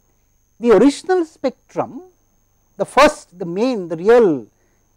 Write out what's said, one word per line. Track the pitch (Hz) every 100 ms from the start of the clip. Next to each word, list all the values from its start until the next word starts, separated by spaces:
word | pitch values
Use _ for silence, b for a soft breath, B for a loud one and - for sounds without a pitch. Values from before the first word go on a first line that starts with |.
| _ _ _ _ _ -
the | 240
original | 196 269 - - 370
spectrum, | 320 _ 262 - _ 175 127 233 370 _ _ _ _ _ _ -
the | 190
first, | - 294 302 - 175
the |
main, | 180 180 254 233 170
the | 165
real, | 190 247 208 139 107 _ _ _ _